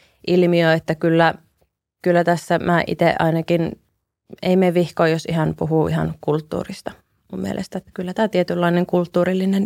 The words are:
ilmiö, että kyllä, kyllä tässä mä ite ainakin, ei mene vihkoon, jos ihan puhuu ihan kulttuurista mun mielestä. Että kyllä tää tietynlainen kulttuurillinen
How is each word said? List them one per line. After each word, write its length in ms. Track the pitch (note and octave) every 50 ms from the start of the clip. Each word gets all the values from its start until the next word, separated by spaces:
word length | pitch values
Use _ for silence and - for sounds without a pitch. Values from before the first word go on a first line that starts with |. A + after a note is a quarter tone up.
| _ _ _ _ - -
ilmiö, 460 | F3+ F3+ F3+ F3 E3+ E3+ E3+ D#3+ D#3+
että 220 | E3 - - E3
kyllä, 380 | D#3 - E3+ E3 E3 E3 D#3+ - - _ _ _ _ _ _ _ _ _ _ _ _
kyllä 220 | - F3+ F3 F3 E3+
tässä 360 | F3 F3 D#3+ - - F3 E3
mä 240 | - - F3 E3 - -
ite 280 | E3 - E3+ E3 - -
ainakin, 520 | E3 D#3+ D#3+ E3 D#3+ - E3+ E3+ E3 - - - _ _ _ _ _ _ _ _ _ _ - -
ei 140 | - F#3 F#3
mene 180 | F#3+ F#3+ F3+ E3
vihkoon, 380 | F3+ F3 - - - E3+ D#3+
jos 140 | D#3+ E3 -
ihan 280 | - E3+ E3 D#3 D#3 D#3+ -
puhuu 300 | E3+ D3+ D#3+ D#3+ D#3 E3
ihan 260 | D#3+ D#3+ D#3+ D#3+ E3 -
kulttuurista 680 | - - D3 D#3 D#3 - E3+ F3 F3+ - F#3+ - - - - - _ _ _ _ _ _
mun 100 | - F#3
mielestä. 360 | F#3+ G3 - - F#3+ - - F#3
Että 140 | - _ -
kyllä 200 | - F3+ F3+ F3+
tää 140 | - A3 G#3
tietynlainen 580 | - F3+ F3 - F3 F3 F3 E3+ F3 F3 F3+
kulttuurillinen 800 | - - F3+ F3 F3 - F3+ F3 F3+ F#3 F#3+ F#3+ F#3+ G3 G3 G3